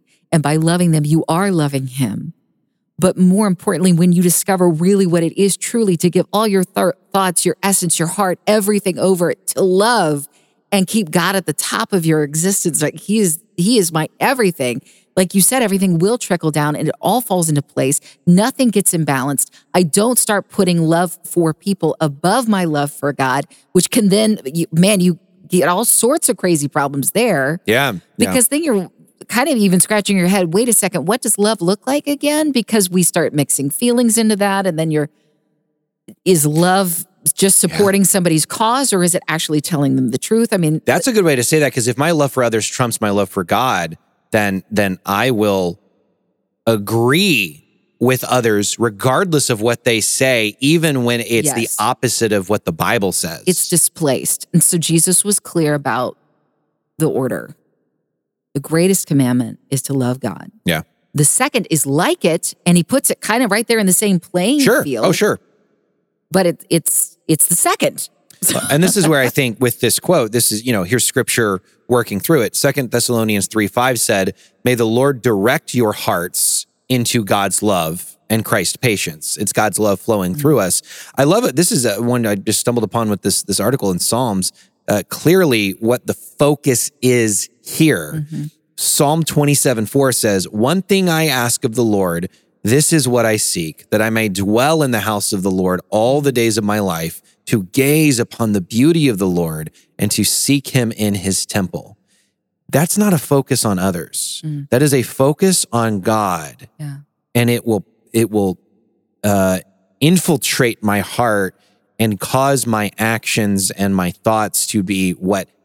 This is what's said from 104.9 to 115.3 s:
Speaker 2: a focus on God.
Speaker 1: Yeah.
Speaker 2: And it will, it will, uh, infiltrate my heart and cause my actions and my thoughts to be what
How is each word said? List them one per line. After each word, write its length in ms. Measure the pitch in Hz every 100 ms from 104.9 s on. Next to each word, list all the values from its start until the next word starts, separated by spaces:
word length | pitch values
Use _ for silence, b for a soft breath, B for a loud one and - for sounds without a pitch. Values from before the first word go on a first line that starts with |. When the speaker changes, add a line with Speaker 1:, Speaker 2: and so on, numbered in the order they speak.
Speaker 2:
a 80 | 135
focus 640 | 110 - 135 151 190 180 -
on 260 | 117 113 101
God. 680 | 98 110 101 85 73 62 - -
Speaker 1:
Yeah. 180 | 147 143 - _ _ 127
Speaker 2:
And 140 | 120
it 160 | 120 117
will, 200 | 104 - _ _
it 160 | 113 110
will, 280 | 107 95 87 _ _ _ _ _ _
uh, 360 | 101 98 95 92 - _ _ _
infiltrate 800 | 147 180 - 147 - - 123 -
my 160 | 104 101
heart 540 | 90 - 120 104 95 - _ _ _ -
and 200 | 113 98
cause 480 | - 131 135 139 123
my 240 | 107 101 -
actions 720 | 110 113 - - 104 98 92
and 240 | - 98 95
my 160 | 87
thoughts 560 | - 110 110 104 - -
to 160 | 107
be 300 | 95 98 92
what 360 | 85 92